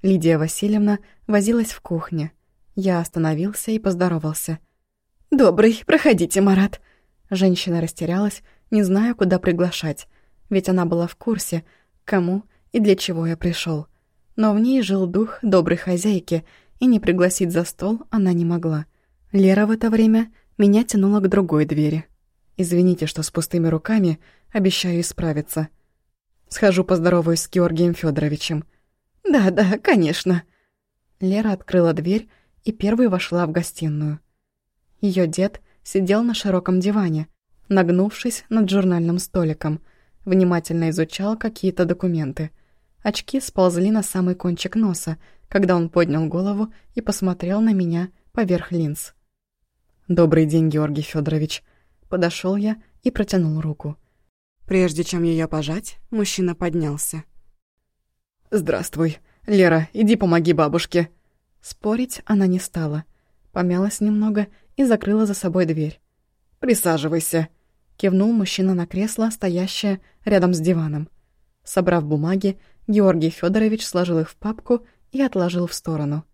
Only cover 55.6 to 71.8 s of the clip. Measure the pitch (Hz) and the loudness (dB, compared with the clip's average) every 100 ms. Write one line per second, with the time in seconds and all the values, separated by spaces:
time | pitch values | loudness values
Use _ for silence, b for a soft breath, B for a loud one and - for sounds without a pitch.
55.6 | 147 170 - - - 226 202 - 180 170 | -4 -6 -8 -18 -8 -4 -4 -2 -2 -2
56.6 | 175 165 151 147 - 156 - - - _ | -4 -2 -4 -4 -8 -10 -14 -20 -20 _
57.6 | _ _ _ _ _ _ _ _ _ 214 | _ _ _ _ _ _ _ _ _ -4
58.6 | 156 95 170 147 165 151 _ _ - 202 | -2 -4 -4 -2 -2 -2 _ _ 0 4
59.6 | 180 165 160 - 214 233 185 170 165 160 | 6 4 0 0 2 4 4 2 2 2
60.6 | 151 160 - 175 170 _ _ _ _ _ | 2 0 0 -2 -2 _ _ _ _ _
61.6 | - - 214 226 254 - - 208 190 185 | -20 -10 -4 -4 -4 -8 -2 2 2 0
62.6 | - 175 156 151 - _ _ _ _ - | -4 -6 -4 -6 -10 _ _ _ _ -4
63.6 | 180 180 202 - 208 208 214 208 202 b | -2 0 -2 -2 -2 0 0 -2 -4 b
64.6 | b - 269 220 196 214 214 196 185 180 | b -2 2 2 2 0 0 -2 -2 0
65.6 | 170 156 151 - _ _ _ _ _ _ | 0 0 -4 -6 _ _ _ _ _ _
66.6 | 254 226 180 160 156 165 160 165 160 _ | 0 0 2 0 0 -2 -2 -2 -4 _
67.6 | _ _ _ _ 196 190 208 233 190 - | _ _ _ _ 0 2 2 0 -2 -2
68.6 | 190 180 175 185 214 220 220 220 196 175 | 0 0 -4 -4 -6 -2 -4 -2 -4 -2
69.6 | 190 - 208 190 b b - 202 175 175 | -4 -4 -4 -4 b b 0 2 2 2
70.6 | 160 170 156 147 156 _ _ _ _ _ | 0 0 0 -6 -8 _ _ _ _ _
71.6 | - - | -6 -2